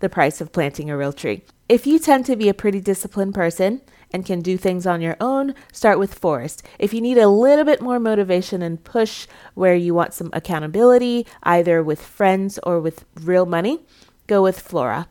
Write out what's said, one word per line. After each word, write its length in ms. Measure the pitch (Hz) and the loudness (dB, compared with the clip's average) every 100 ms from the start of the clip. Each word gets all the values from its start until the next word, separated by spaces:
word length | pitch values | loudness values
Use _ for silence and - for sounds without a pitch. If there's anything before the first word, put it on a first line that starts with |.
the 80 | 190 | -6
price 320 | - 147 - | 0 -2 -2
of 100 | 156 | -8
planting 380 | - 143 147 151 | -4 -4 -6 -8
a 60 | 143 | -6
real 160 | 143 | -6
tree. 320 | 143 135 107 - _ - | -6 -6 -8 -10 _ 0
If 180 | 240 277 | 0 2
you 120 | 320 | 0
tend 280 | 320 269 254 | 4 2 2
to 100 | 226 | 0
be 120 | 208 | 0
a 60 | |
pretty 260 | 196 208 196 | 0 -2 -2
disciplined 540 | 196 190 202 202 196 | -2 -4 -4 -6 -4
person 480 | 196 170 170 190 254 _ _ _ | -2 -2 0 -2 -2 _ _ _
and 140 | 185 | -10
can 160 | 190 180 | -6 -6
do 160 | 170 185 | -4 -2
things 300 | 185 180 180 | -2 -2 -2
on 160 | 170 | -2
your 160 | 165 - | -4 -4
own, 340 | 240 269 277 269 - | -4 -2 -4 -8 -16
start 280 | - 220 190 | -2 2 2
with 160 | 196 | 0
Forest. 480 | - 175 139 139 - - - | -4 -2 -2 -6 -14 -18 -6
If 160 | 202 | -4
you 80 | 226 | -2
need 160 | 240 247 | 0 4
a 100 | 208 | 6
little 380 | 202 254 294 302 | 6 6 4 4
bit 160 | 285 | 0
more 180 | 247 247 | 0 -2
motivation 640 | 226 214 190 180 185 185 | 0 0 0 0 -2 -6
and 200 | 170 165 | -6 -8
push 440 | - 233 220 - - - - | -6 -2 -2 -4 -18 -20 -16
where 220 | - 185 | 0 2
you 180 | 175 175 | 2 2
want 220 | 170 - | 0 -2
some 160 | - 170 | -6 -10
accountability, 960 | - - 160 156 185 240 247 247 240 233 - | -10 -6 -6 -4 4 6 6 4 -4 -6 -2
either 400 | 175 175 170 165 | 2 4 4 2
with 180 | 156 151 | 0 -4
friends 580 | - - 196 190 196 - | -6 -2 0 2 -2 -6
or 180 | 175 175 | -4 -2
with 240 | 160 160 _ - | -2 -8 _ -12
real 280 | 160 180 | 0 2
money, 360 | 180 170 202 320 _ _ _ _ - | 2 0 -2 -4 _ _ _ _ -2
go 160 | 202 | 2
with 160 | 190 185 | 2 0
Flora. 500 | - 165 123 117 170 | -6 -6 -4 -4 -8